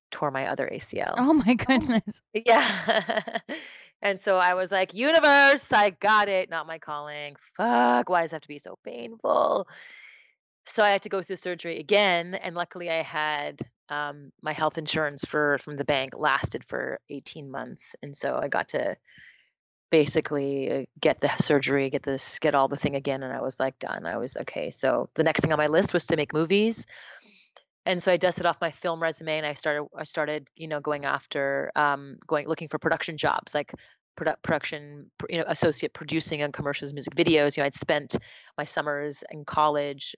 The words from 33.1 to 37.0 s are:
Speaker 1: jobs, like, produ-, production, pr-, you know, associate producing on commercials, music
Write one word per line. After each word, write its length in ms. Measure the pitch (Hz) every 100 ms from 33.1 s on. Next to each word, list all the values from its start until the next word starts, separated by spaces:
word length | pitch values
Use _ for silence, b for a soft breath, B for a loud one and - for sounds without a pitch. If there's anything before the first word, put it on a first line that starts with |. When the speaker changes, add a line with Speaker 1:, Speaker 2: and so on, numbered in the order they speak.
| 156
Speaker 1:
jobs, 380 | 151 - -
like, 180 | 147 143 - b b _ -
produ-, 240 | 156 -
production, 680 | - 151 - 151 147 147 143 -
pr-, 100 | -
you 80 | 170
know, 60 | -
associate 480 | 156 170 - -
producing 480 | - 151 160 - 151
on 100 | 147
commercials, 400 | 139 143 143 143
music 220 | 143